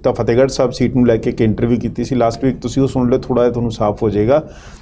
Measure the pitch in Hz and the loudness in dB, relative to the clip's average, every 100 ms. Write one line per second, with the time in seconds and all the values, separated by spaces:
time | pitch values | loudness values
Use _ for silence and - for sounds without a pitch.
0 | 127 120 113 117 135 - 127 - 123 127 | -2 0 0 2 2 2 -2 0 0 2
1 | 120 113 127 120 113 101 117 117 117 - | 2 2 0 0 0 0 0 0 -2 -6
2 | 117 127 117 117 135 127 120 135 135 135 | -4 0 0 0 -2 -2 -4 -2 0 0
3 | 123 127 - 120 123 117 117 113 104 104 | 0 0 0 0 2 0 -4 -2 -2 0
4 | 113 101 107 147 156 - - - | 0 0 2 2 0 -12 -20 -20